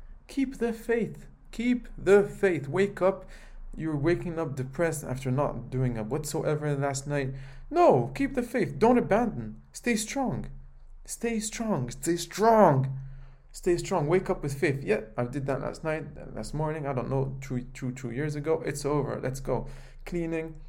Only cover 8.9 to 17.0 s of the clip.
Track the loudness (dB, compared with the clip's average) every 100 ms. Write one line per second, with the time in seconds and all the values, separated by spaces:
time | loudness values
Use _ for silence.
8.9 | 6 6 2 2 -2 -8 -10 -16 -6 0
9.9 | 0 0 -2 -2 -2 -6 -10 -16 -20 -20
10.9 | -18 -14 -6 -2 -2 -4 -4 0 0 0
11.9 | -4 0 0 -2 2 6 10 10 8 2
12.9 | -2 -8 -12 -16 -18 -18 -4 0 2 2
13.9 | 0 4 2 2 -2 -2 0 2 2 0
14.9 | -2 -2 -4 -4 -2 -2 -2 -4 -6 -4
15.9 | -4 -6 -12 -12 -10 -6 -4 -2 -2 -2
16.9 | -2